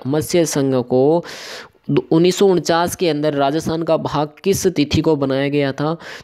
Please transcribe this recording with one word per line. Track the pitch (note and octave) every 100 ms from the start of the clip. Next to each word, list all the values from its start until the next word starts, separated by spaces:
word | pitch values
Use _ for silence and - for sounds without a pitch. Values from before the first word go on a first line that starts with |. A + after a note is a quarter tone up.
| B2+
मत्स्य | D3+ - F3 D#3
संघ | D3 C3+ B2+
को | A#2+ B2+ C#3 E3+ E3+ - - - - _ - C#3+ -
उन्नीस | D#3+ F3+ F3
सौ | G3
उनचास | F3 D3 E3+ F3 -
के | F3
अंदर | D3 D3+
राजस्थान | C#3+ C#3 D#3+ D#3+ D#3+
का | E3 D#3
भाग | C#3 D3 D3+ -
किस | F#3+ F#3+ F#3+
तिथि | D#3+ C#3+ D#3+
को | D#3+ D3
बनाया | C3+ C3+ C#3+
गया | C#3+ C#3
था? | C3+ D3+ E3 - -